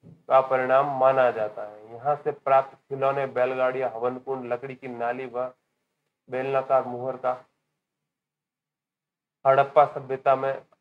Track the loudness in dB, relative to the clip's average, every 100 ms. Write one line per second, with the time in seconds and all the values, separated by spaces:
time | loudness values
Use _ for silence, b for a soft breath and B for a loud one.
0 | -20 -20 2 2 4 0 2 2 2 2
1 | 2 4 2 0 -6 -8 -14 -16 -18 -6
2 | -4 -2 -4 -6 2 2 2 -16 _ -2
3 | -2 0 -4 -2 -2 0 -2 0 -6 -4
4 | -4 -6 -8 -8 -4 -6 -8 -12 -12 -6
5 | -4 -4 -6 -6 -8 -10 _ _ _ _
6 | _ _ _ -6 0 -2 2 2 2 -6
7 | -6 -4 -4 -4 _ _ _ _ _ _
8 | _ _ _ _ _ _ _ _ _ _
9 | _ _ _ _ 4 4 4 4 4 0
10 | -8 -2 2 2 0 -4 _ _